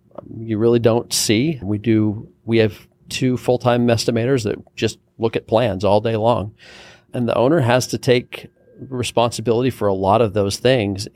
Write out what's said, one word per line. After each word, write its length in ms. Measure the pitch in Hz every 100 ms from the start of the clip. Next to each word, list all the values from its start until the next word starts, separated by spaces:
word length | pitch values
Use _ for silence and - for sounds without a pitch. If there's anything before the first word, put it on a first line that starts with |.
| _ - - 113
you 200 | 113 104
really 220 | 117 120
don't 320 | 117 117 -
see. 460 | - - 107 151 143
We 160 | 95 104
do, 520 | 117 110 107 104 - _ -
we 140 | 113
have 280 | 107 - - _ -
two 260 | - 131 123
full-time 500 | - 123 123 120 120
estimators 560 | 113 - 117 117 135
that 140 | 101 - - -
just 240 | - - _ -
look 180 | 113 -
at 120 | -
plans 360 | 113 123 92
all 180 | 98 104
day 140 | 117 110
long. 380 | 113 113 104 - - - - - _
And 140 | 127 117
the 100 | -
owner 220 | 123 165
has 280 | 117 127 -
to 100 | 120
take 520 | - 123 - - - _ _ - -
responsibility 800 | 131 - - 117 - 117 113 131
for 180 | - 104
a 60 |
lot 280 | 95 95 110
of 120 | 113
those 240 | 98 101 -
things. 500 | 123 131 101 98 104